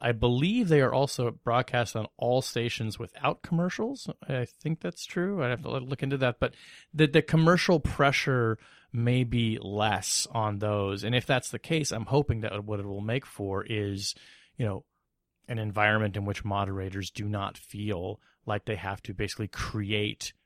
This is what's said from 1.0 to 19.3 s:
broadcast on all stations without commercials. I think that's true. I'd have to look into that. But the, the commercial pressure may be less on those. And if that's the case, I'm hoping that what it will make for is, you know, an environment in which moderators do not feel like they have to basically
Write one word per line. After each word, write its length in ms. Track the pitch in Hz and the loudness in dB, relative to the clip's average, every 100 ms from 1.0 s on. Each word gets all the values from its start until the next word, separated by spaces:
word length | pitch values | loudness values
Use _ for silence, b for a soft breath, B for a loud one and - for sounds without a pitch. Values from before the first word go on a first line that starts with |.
| 139 - 120 | 0 0 -4
broadcast 640 | - - 120 - 123 113 113 | -2 0 2 2 0 0 -4
on 120 | 104 - | -8 -2
all 240 | 120 127 | 2 2
stations 560 | - 120 117 - 110 - | 0 -2 -2 -2 -6 -6
without 460 | 113 - 135 - | -12 -4 -2 -2
commercials. 680 | - 170 180 - 226 277 - - - | -2 0 0 -2 -6 -6 -10 -12 -4
I 180 | 131 120 | -4 -4
think 340 | _ 156 160 | _ -6 -4
that's 260 | 175 - - | -6 -8 -8
true. 380 | 180 180 202 | -4 -2 -2
I'd 80 | 123 | -2
have 100 | 120 | -2
to 80 | - | -4
look 320 | 135 127 139 | -6 -6 -4
into 160 | 139 139 | -2 2
that. 220 | 127 - | 0 0
But 160 | 131 - B B B | -4 -4 B B B
the, 140 | 151 151 | 2 6
the 140 | 156 | 6
commercial 580 | - 160 160 180 - 165 | 6 6 6 6 6 4
pressure 800 | - - 143 135 - 127 113 110 B B B | 4 4 4 4 2 2 2 0 B B B
may 320 | 117 120 127 | 0 2 2
be 360 | 120 120 113 110 | 2 2 2 0
less 680 | 95 104 107 95 - - - | -4 0 2 2 0 -2 -2
on 260 | 117 107 101 | 0 0 0
those. 460 | 107 104 98 98 | 0 0 0 -2
And 100 | 101 | 0
if 140 | 123 - | 0 2
that's 240 | 127 - | 0 0
the 80 | 117 | -10
case, 320 | - 160 143 | -2 -2 -2
I'm 160 | 110 98 | -4 0
hoping 340 | 139 143 110 | 2 2 -2
that 220 | 110 101 | -2 -4
what 160 | 104 104 | -4 -6
it 80 | 101 | -4
will 140 | 98 | -6
make 240 | 104 131 - | -2 -4 -4
for 380 | - 98 98 | -6 -4 -2
is, 520 | 104 110 101 98 101 - B B B - | -2 -4 -2 -4 -6 -8 B B B -4
you 80 | 110 | -4
know, 180 | 95 - _ _ _ _ _ - | -4 -10 _ _ _ _ _ -8
an 120 | 117 | -6
environment 580 | 107 101 104 107 104 98 | -2 4 4 4 2 0
in 80 | 101 | -4
which 180 | 98 | -4
moderators 680 | 104 101 98 98 95 98 92 | -2 0 0 -2 -6 -6 -8
do 140 | - 104 | -6 -4
not 280 | 104 98 - | -2 -4 -8
feel 640 | - 101 104 90 95 104 b b - | -16 -8 -4 -4 -6 -10 b b -6
like 200 | 104 - | -4 -4
they 100 | 98 | -6
have 260 | 95 98 | -6 -8
to 100 | - | -8
basically 340 | 98 104 | -6 -6